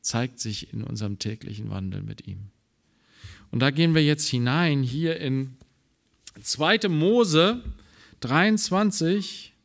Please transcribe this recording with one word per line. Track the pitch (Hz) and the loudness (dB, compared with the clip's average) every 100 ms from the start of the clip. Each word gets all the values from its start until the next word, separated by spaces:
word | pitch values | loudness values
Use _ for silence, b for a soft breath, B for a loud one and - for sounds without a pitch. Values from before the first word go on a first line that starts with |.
zeigt | - 117 123 120 | -2 -2 -4 -6
sich | 110 104 - | -8 -8 -10
in | 110 | -10
unserem | - 110 104 101 | -8 -6 -6 -4
täglichen | 107 110 - 104 107 | -6 -6 -10 -10 -8
Wandel | 95 95 98 | -6 -6 -6
mit | 101 104 - | -10 -12 -12
ihm. | 95 98 _ _ _ B B B B B B B | -14 -14 _ _ _ B B B B B B B
Und | 120 | 0
da | 135 | 0
gehen | 143 165 160 | 2 2 4
wir | |
jetzt | 147 151 - | 4 2 0
hinein, | 123 120 151 170 143 | 0 0 2 2 2
hier | 127 135 165 160 | 0 -2 -2 -2
in | 135 135 135 131 _ _ _ _ _ _ - - | -2 -2 -4 -12 _ _ _ _ _ _ -20 -10
zweite | - - 156 220 202 | -6 0 2 2 2
Mose | 156 170 240 214 156 180 240 - B B B B B | 2 4 4 6 6 4 2 -8 B B B B B
dreiundzwanzig. | 123 143 202 214 - 185 214 - 165 202 190 - - _ | 0 4 4 4 2 2 2 2 0 0 -2 -12 -18 _